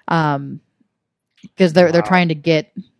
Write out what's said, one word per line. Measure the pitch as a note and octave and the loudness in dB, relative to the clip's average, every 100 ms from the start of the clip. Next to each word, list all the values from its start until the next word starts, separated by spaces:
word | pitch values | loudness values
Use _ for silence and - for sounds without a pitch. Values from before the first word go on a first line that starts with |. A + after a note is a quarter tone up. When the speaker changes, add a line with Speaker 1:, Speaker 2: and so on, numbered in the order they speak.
| - | -4
Speaker 1:
Um, | E3 D3+ C#3+ C#3 D#3 _ _ _ _ _ _ _ _ - - | -2 -2 -4 -8 -16 _ _ _ _ _ _ _ _ -14 -2
'cause | F3+ | 2
they're, | E3 F3 | 4 4
they're | E3+ | 2
Speaker 2:
Wow. | - | 0
Speaker 1:
trying | F#3 F3 | 0 0
to | D#3 | -2
get | E3+ D#3 - - - | 0 -2 -2 -12 -20